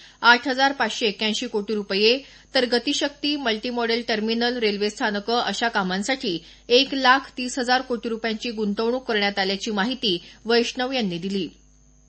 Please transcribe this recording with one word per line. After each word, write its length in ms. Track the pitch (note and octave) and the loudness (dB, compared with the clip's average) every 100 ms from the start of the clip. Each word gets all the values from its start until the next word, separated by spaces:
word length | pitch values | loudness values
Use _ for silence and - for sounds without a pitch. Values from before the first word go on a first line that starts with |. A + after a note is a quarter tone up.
| - - | -18 0
आठ 260 | A3+ A#3+ C#4 | 6 6 4
हजार 240 | B3+ C4+ | 2 2
पाचशे 340 | C4+ A3 - A3+ | 2 -2 0 -2
एक्क्याऐंशी 400 | G3 G#3+ G#3+ G3 | -2 -2 -2 -4
कोटी 280 | G#3+ G#3 | -4 -2
रुपये, 440 | G#3 G3+ G3 G#3+ C4 C4+ - - | -4 -2 2 4 4 -2 -20 -4
तर 100 | C4 | 0
गतिशक्ती, 720 | B3 A#3+ B3+ C#4+ C#4+ - D4 D4 | 2 0 0 -2 -2 -4 -4 -2
मल्टीमॉडेल 640 | B3+ A3 B3 A#3+ A#3 A#3 A#3 | -2 -2 -4 -2 0 0 0
टर्मिनल, 500 | A3 G#3+ A#3 A#3+ B3 | -2 0 0 0 0
रेल्वे 320 | A3 G3+ G#3 | 0 0 -2
स्थानकं 500 | - A#3+ G3+ G3+ A#3+ | -2 -2 -2 -2 -2
अशा 280 | - G3 A#3+ | 0 -2 -2
कामांसाठी 680 | A3 F#3 F#3 G#3 C4+ A#3+ E3 - - - | 0 -2 -2 -2 -4 -2 -6 -8 -14 2
एक 260 | A#3+ C4+ | 4 4
लाख 380 | C4+ B3+ C4+ C#4 - | 2 4 4 2 -8
तीस 200 | B3 C#4 | -6 -4
हजार 220 | B3 B3+ | 2 0
कोटी 280 | C4 A#3+ A#3 | 0 -4 -4
रुपयांची 420 | A3+ A3+ G#3+ B3 | -4 -4 -4 -6
गुंतवणूक 580 | G#3+ G#3+ G3+ A3+ B3+ B3+ | -4 -2 0 0 -2 -2
करण्यात 300 | G#3 G3+ G3+ | 0 0 0
आल्याची 320 | F#3+ G3 A#3 | -2 -2 -2
माहिती 520 | G#3 G#3 B3+ A#3 F3 - - | -2 -2 -2 -2 -2 -6 -12
वैष्णव 480 | G#3+ A#3 A#3+ - B3+ | 2 2 2 -2 -2
यांनी 260 | C4+ G#3 E3+ | 0 -2 -2
दिली. 300 | F#3+ G3 D#3+ - _ _ _ _ | -4 -4 -6 -10 _ _ _ _